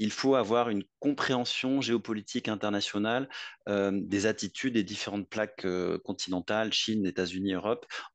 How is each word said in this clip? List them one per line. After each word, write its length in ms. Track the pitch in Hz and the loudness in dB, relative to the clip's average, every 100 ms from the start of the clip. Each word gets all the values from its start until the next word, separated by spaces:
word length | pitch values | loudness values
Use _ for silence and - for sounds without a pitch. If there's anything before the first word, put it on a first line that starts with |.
il 100 | 107 | -2
faut 240 | - 131 | 2 4
avoir 340 | 131 104 120 120 | 4 4 2 2
une 140 | 101 - _ | 0 -4 _
compréhension 840 | 143 135 - 127 120 - 131 135 | -2 0 0 0 0 -2 0 0
géopolitique 680 | 117 117 110 107 101 123 117 | 2 0 0 -6 -4 -4 -2
internationale, 800 | 101 104 101 - 101 107 123 135 - - - - | -2 0 0 0 0 2 0 -2 -8 -14 -10 -2
euh, 240 | 101 98 | 2 2
des 320 | 98 - 101 107 | 0 0 2 2
attitudes 480 | 104 98 - 135 | 0 -4 -4 0
des 80 | 113 | 0
différentes 460 | 92 101 - 101 95 | 0 -4 -4 -4 -4
plaques, 360 | 110 107 - | -2 -4 -2
euh, 320 | 95 90 87 85 | -2 0 0 -2
continentales, 680 | - 95 - 90 - 107 110 | -4 -6 -4 -4 0 0 2
Chine, 340 | - - 110 92 | 0 2 2 0
États-Unis, 300 | 98 87 92 | 0 -2 0
Europe, 480 | 98 92 104 - - - - | -2 0 0 -2 -4 -12 -12